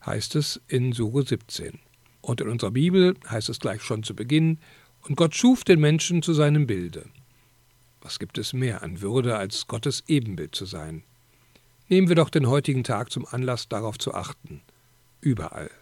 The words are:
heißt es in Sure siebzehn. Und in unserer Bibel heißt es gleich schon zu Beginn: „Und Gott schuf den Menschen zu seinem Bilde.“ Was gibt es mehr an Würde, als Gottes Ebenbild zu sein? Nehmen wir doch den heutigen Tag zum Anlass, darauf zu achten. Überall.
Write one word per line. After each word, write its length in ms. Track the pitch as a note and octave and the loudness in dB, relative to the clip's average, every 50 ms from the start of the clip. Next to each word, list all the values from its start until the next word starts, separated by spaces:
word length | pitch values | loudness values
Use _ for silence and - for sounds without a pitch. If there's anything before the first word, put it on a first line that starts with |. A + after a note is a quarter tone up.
| - | -6
heißt 320 | - F#2+ G#2+ - - - | -4 -6 -4 -6 -2 -2
es 240 | D3+ D3 - - - _ | -2 -2 -2 -6 -10 _
in 260 | _ - B2+ B2 B2+ A#2+ | _ -2 -2 0 0 -2
Sure 280 | A#2+ A2+ G#2 A#2 C#3+ | -2 -4 -2 0 -2
siebzehn. 560 | C#3 - B2+ - - - - - - - - - _ _ _ _ _ _ _ _ | 0 0 -2 -4 -4 -12 -12 -10 -10 -12 -14 -18 _ _ _ _ _ _ _ _
Und 200 | - - A#2+ A2+ | -6 -6 -4 -2
in 80 | - G#2+ | -2 -4
unserer 220 | A#2 A#2 - F#2+ | -2 -2 -4 -2
Bibel 420 | G#2+ B2+ D#3 F3+ F3+ F#3+ F3+ F3+ F#3 - - - | 0 2 2 4 6 6 6 6 4 0 -8 -6
heißt 200 | A2+ A2 G#2+ - | -6 -4 -4 -4
es 100 | A#2 - | -8 -4
gleich 240 | - A#2+ G2 G#2+ - | -4 -4 -4 -4 -6
schon 180 | - A#2 G#2+ | -6 -6 -6
zu 140 | A2 - G#2 | -4 -8 -8
Beginn: 420 | - A2 B2 D3 D#3 D#3+ D#3+ D#3+ D#3 _ - - - _ _ _ _ | -10 -2 2 4 4 4 4 2 -2 _ -20 -20 -20 _ _ _ _
„Und 140 | - - C#3+ | -6 -6 2
Gott 200 | - E3+ D#3+ - | 2 2 2 2
schuf 280 | - - B3 C4 - - | 4 6 6 6 6 6
den 160 | - F3+ D#3+ | 4 6 6
Menschen 440 | D3+ D3 D#3 D#3+ - - E3+ E3+ D#3 | 8 4 4 2 0 0 0 0 2
zu 100 | - E3 | 2 2
seinem 320 | D3 D3+ D3 D3 D3+ D3 | 4 4 4 4 4 2
Bilde.“ 400 | A#2 G#2 F#2 F2 F2 D#2 D#2+ - - - - - _ _ _ _ _ _ _ _ _ _ _ _ _ _ _ | 2 0 -2 -4 -6 -10 -14 -18 -18 -20 -20 -20 _ _ _ _ _ _ _ _ _ _ _ _ _ _ _
Was 160 | - - - | -14 -12 -10
gibt 220 | - F#2 - - - | -10 -10 -10 -8 -8
es 120 | G#2+ - | -8 -6
mehr 300 | - B2+ C3 B2 G#2 - | -4 -2 -2 -2 -4 -4
an 200 | - F2+ F#2 E2+ | -8 -10 -10 -6
Würde, 360 | G2+ G2 A2+ C3 A#2+ B2 A2+ | -6 0 0 0 2 2 -2
als 300 | G#2+ G2 F#2 - - - | -2 -4 -6 -6 -8 -8
Gottes 360 | - - A2+ - C#3+ B2+ - _ | -6 -8 -4 -4 -4 -4 -4 _
Ebenbild 480 | - D#3+ C#3+ A#2+ A2 F#2+ D#2+ D2+ D2+ - | 0 0 0 0 -2 -6 -8 -8 -8 -8
zu 100 | - G2 | -10 -10
sein? 380 | F#2 F#2 E2 D2+ D#2 D#2+ D#2 _ _ _ _ _ _ _ _ _ _ _ _ _ _ _ _ _ | -8 -10 -10 -10 -10 -12 -12 _ _ _ _ _ _ _ _ _ _ _ _ _ _ _ _ _
Nehmen 200 | _ F#3 F#3 F#3+ | _ 4 4 6
wir 80 | E3+ F3 | 6 6
doch 140 | D#3+ D#3 - | 4 4 4
den 180 | - D#3 C3+ | 2 2 2
heutigen 360 | A#2 C3+ C#3+ - - C3+ C3 A#2+ | 4 2 2 2 0 -2 -2 -2
Tag 280 | - A#2 G#2 A#2+ - | -2 -4 -4 -4 -6
zum 160 | - C3+ - | -6 -8 -8
Anlass, 420 | - - B2 B2+ B2+ B2 A2+ - _ | -6 -6 -6 -4 -4 -4 -6 -6 _
darauf 300 | A2+ G2+ A2+ A2 G#2 - | -8 -6 -6 -6 -8 -6
zu 160 | - - - | -8 -6 -6
achten. 460 | F#2 F2 - - _ - - D2 C#2+ _ _ _ _ _ _ _ _ _ _ _ _ | -6 -8 -10 -14 _ -18 -20 -20 -20 _ _ _ _ _ _ _ _ _ _ _ _
Überall. 500 | - D3+ B2 G2 D#2+ - - - D#2 - - _ | 0 0 0 0 -4 -8 -10 -12 -14 -14 -16 _